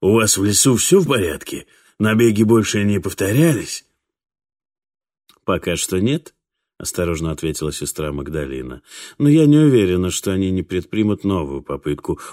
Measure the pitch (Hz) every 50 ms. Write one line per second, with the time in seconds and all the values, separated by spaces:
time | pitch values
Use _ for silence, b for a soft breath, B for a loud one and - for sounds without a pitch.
0 | - 95 104 113 110 107 - - 98 104 104 - - 139 127 110 - - 175 202
1 | 185 151 139 113 98 85 73 69 - - - 85 - b b b b b b b
2 | 104 110 110 110 117 117 107 101 113 107 113 113 104 - - 110 101 101 104 101
3 | 90 98 - - 98 95 104 131 160 170 151 104 82 - - - _ _ _ _
4 | _ _ _ _ _ _ _ _ _ _ _ _ _ _ _ _ _ _ _ _
5 | _ _ _ _ _ _ _ _ _ - 95 82 - 92 87 80 - - 95 92
6 | 95 117 143 165 _ - _ _ _ _ _ _ _ _ _ _ - - - -
7 | 87 85 85 78 80 80 80 - - 80 76 - 80 76 71 - - 73 - -
8 | 78 76 71 71 69 71 78 80 73 67 67 65 64 64 64 62 B B B B
9 | B B B B 143 143 147 160 156 147 147 151 156 147 135 120 101 92 90 90
10 | 92 92 87 - - - 98 95 98 92 92 95 85 _ 95 92 82 - - 107
11 | 110 104 104 98 - 101 98 90 80 69 69 69 65 _ 71 67 _ 76 73 71
12 | - - 82 B B B